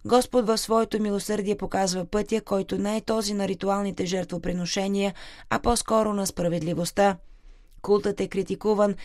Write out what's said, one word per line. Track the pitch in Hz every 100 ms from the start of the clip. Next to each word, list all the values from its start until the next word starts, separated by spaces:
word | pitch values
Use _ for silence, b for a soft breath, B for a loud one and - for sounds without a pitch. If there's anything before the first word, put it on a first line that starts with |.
Господ | - 240 247 247 214
в | 220
своето | - 226 220 220
милосърдие | 214 202 - 214 196 202
показва | 175 196 190 185
пътя, | 175 214 208 220
който | - 196 190 190
не | 202 220
е |
този | - 220 202
на | 202 196
ритуалните | 190 196 196 202 175 180
жертвоприношения, | 185 175 175 175 175 175 208 190 196 196 196 B B B
а | 226
по-скоро | 233 233 - 220 220
на | 202 185
справедливостта. | - 175 170 160 165 170 - 202 185 - - - - - -
Култът | - 208 208 196
е | 190
критикуван | 190 185 190 214 208 208 190